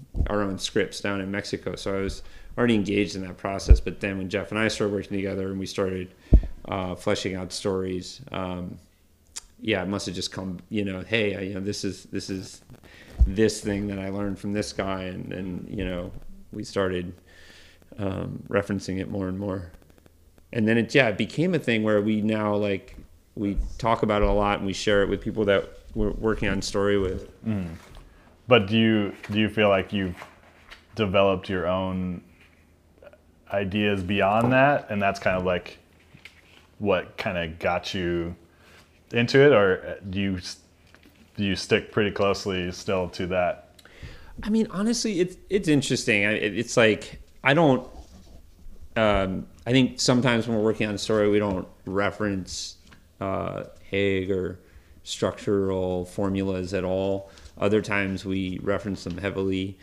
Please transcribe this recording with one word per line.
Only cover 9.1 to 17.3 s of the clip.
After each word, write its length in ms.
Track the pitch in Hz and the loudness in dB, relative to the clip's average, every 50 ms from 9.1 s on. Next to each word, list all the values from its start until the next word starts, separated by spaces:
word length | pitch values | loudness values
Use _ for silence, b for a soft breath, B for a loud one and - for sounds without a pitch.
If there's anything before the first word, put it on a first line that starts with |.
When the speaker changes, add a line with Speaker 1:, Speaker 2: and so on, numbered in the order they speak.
| _ _ _ _ _ - - - _ - | _ _ _ _ _ -18 -18 -18 _ -8
Speaker 1:
yeah, 200 | - - 107 95 | -2 0 0 0
it 60 | 90 92 | 0 -2
must 200 | 101 98 - 107 | -4 -4 -4 -6
have 80 | 90 | -6
just 160 | 95 90 - | -6 -6 -6
come, 280 | - 101 95 95 90 85 - - | -8 -8 -8 -8 -8 -10 -10 -6
you 140 | 110 104 101 | -4 -4 -2
know, 180 | 98 95 92 | -2 -4 -6
hey, 340 | 90 - 113 113 107 101 95 | -4 -2 0 0 2 0 0
I, 60 | 98 | -2
you 120 | 98 95 101 | -4 -6 -6
know, 80 | 95 | -6
this 240 | 95 101 101 - - | -6 -6 -6 -4 -4
is, 200 | 98 90 - - | -6 -6 -8 -10
this 240 | - - 95 - - | -10 -8 -8 -6 -6
is 320 | 98 95 - - - - - - - - B B B B B B B B - - | -8 -8 -8 -12 -16 -20 -20 -20 -20 -20 B B B B B B B B 4 4
this 340 | 98 98 110 104 - - | 6 6 4 4 4 2
thing 240 | - 107 101 98 104 | -2 -2 -2 -2 -2
that 140 | 104 101 98 | -2 -4 -4
I 100 | 95 98 | -4 -4
learned 300 | 98 101 101 101 98 - | -4 -4 -4 -4 -4 -6
from 140 | - 104 101 | -4 -4 -2
this 200 | 104 104 - - | -2 -2 -4 -4
guy, 300 | - 98 98 95 92 92 | -4 -4 -2 -2 -4 -4
and, 280 | 92 92 95 92 - | -6 -8 -8 -8 -8
and, 380 | 95 90 95 92 90 - - - | -8 -8 -6 -6 -8 -8 -8 -8
you 160 | - 101 95 | -6 -6 -4
know, 260 | 92 90 87 90 92 - - - - - - - - | -4 -4 -6 -6 -8 -10 -12 -14 -14 -16 -16 -18 -14
we 120 | - 104 110 | -12 -12 -12
started, 500 | - - 101 98 92 92 90 90 87 90 - b b | -4 -2 0 0 0 0 -2 -4 -6 -10 -14 b b